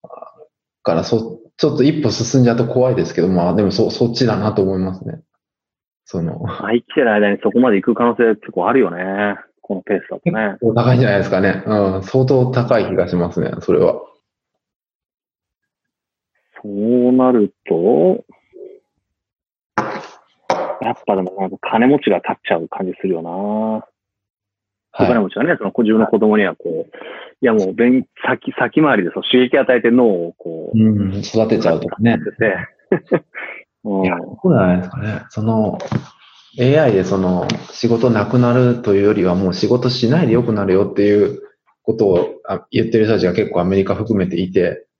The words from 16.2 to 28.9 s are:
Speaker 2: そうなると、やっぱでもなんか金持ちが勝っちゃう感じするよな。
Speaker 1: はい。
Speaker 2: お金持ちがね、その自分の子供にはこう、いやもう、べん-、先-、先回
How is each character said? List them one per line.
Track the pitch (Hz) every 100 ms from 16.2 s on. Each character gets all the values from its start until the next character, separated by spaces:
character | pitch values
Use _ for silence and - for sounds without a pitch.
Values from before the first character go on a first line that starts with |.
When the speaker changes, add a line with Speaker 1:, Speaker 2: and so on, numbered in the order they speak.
| _ _ _ -
Speaker 2:
そ | 107
う | 101 110 123 123
な | 127 127
る | 123 101 _ -
と、 | 82 92 139 180 226 _ _ _ - - - _ _ _ _ _ _ _ _ _ - - - - - _ _ - - - -
や | 117
っ | 120 -
ぱ | 95
で |
も | 90 95
な | 95
ん |
か | 98
金 | - 113 123
持 | 147
ち | -
が | 90
勝 | - -
っ |
ち | -
ゃ | 85
う | 82
感 | - 92
じ | -
す | 95
る |
よ | 85
な。 | 85
Speaker 1:
は | 90 104 107 110 110 - _ _ _ _ _ _ _ _ _ _ -
い。 | 190
Speaker 2:
お |
金 | 113
持 | 95
ち | 104
が | 156
ね、 | 160
そ |
の | 101 -
自 | 110
分 | 110
の | 110
子 | 107
供 | 107 107
に |
は | 95 80
こ | - 82 -
う、 | - - - - _
い | 127
や |
も | 110 95
う、 |
べ | 107 120
ん-、 | 127 - - -
先-、 | 131 - -
先 | 120 -
回 | 156